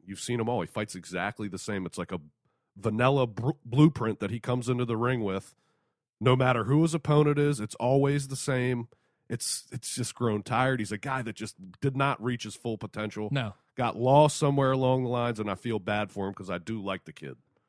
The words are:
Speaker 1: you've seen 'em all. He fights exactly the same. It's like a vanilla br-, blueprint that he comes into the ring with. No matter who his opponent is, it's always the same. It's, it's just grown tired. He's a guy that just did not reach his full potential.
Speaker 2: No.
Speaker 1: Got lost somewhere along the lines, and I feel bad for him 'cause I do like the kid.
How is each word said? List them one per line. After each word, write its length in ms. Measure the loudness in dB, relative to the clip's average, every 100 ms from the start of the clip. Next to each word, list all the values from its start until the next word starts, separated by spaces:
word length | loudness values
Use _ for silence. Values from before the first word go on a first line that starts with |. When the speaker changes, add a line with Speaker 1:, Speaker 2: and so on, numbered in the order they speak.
| -14
Speaker 1:
you've 140 | -10
seen 200 | -4 -2
'em 100 | 0
all. 120 | -2
He 60 | -4
fights 280 | -6 -8 -8
exactly 520 | -8 -4 -4 -4 -8
the 100 | -8
same. 280 | -6 -6 -6
It's 100 | -8
like 140 | -6
a 100 | -8 -10 _ _ _ _ -6
vanilla 500 | -4 2 2 2 0
br-, 240 | -2 -4 -4
blueprint 560 | -4 6 6 6 -2 -2
that 120 | -4
he 80 | -4
comes 300 | -2 -2 0
into 160 | 0 0
the 120 | 0
ring 260 | 0 0
with. 320 | 0 -4 -6 _ _ _ _ _ _ _
No 140 | 4 4
matter 300 | 4 2 2
who 160 | 4
his 100 | 4
opponent 440 | 0 4 6 6 4
is, 200 | 2 0
it's 160 | -4 -4
always 520 | 2 4 4 2 -2
the 80 | -6
same. 520 | -2 0 0 -2 -4 _ _ _ _
It's, 400 | -6 -4 -6 -8
it's 240 | -12 -8 -6
just 180 | -6
grown 300 | -2 -2 0
tired. 360 | 0 0 2 0
He's 120 | -2
a 80 | -6
guy 240 | -6 -6
that 120 | -6 -8
just 200 | -12 -12 -20 -4
did 160 | -4 0
not 260 | 0 0
reach 200 | -4 -4
his 120 | -6 -8
full 220 | -6 -6
potential. 520 | -6 -6 -8 -6 -4
Speaker 2:
No. 240 | -4 -4 -10 _ -4
Speaker 1:
Got 220 | -2 0
lost 400 | 6 8 8 4
somewhere 340 | 0 4 2
along 320 | 2 2 2
the 60 | 0
lines, 300 | -2 -2 -2
and 100 | -4
I 60 | -4
feel 240 | -2 -4
bad 320 | -2 -2 -2
for 160 | -4 -6
him 80 | -6
'cause 160 | -8
I 80 | -8
do 200 | -6 -8
like 260 | -6 -6 -8
the 60 |
kid. 220 | -14 -14 -14 _ _